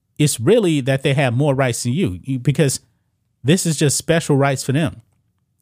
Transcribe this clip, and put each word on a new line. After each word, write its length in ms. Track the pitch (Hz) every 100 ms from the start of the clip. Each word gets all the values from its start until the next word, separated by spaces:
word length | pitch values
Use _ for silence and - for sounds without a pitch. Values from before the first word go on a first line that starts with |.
| _ -
it's 220 | 147 -
really 400 | 117 240 190 147
that 220 | 127 135
they 120 | 151
have 220 | 135 131 117
more 180 | 151
rights 280 | 135 131 113
than 100 | 120
you, 260 | 139 170 90
you, 160 | - 131
because 420 | 123 139 143 - - _ _ _ _ _
this 220 | 123 185 170
is 120 | 151
just 200 | 147 -
special 380 | - 165 - 139
rights 280 | 139 139
for 80 | -
them. 300 | 135 156 - - _ _ _ _ _